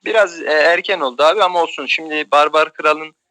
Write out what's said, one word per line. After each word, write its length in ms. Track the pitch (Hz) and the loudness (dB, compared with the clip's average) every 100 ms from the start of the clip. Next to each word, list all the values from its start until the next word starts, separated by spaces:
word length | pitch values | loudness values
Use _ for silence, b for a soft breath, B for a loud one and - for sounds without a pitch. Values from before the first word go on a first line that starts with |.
| - | -2
Biraz, 360 | 220 196 170 | 2 0 -2
e, 40 | 143 | -2
erken 480 | 151 151 175 190 190 | 2 2 2 0 -4
oldu 240 | 139 123 | -4 0
abi 200 | 151 196 | 2 2
ama 180 | 190 180 | 2 0
olsun. 220 | 160 - 131 | -2 -4 -6
Şimdi 460 | - 160 151 147 | -6 -4 -6 0
Barbar 420 | 143 151 151 156 | 2 2 2 0
Kral'ın 420 | - 156 156 156 156 _ | 0 -2 -2 -4 -18 _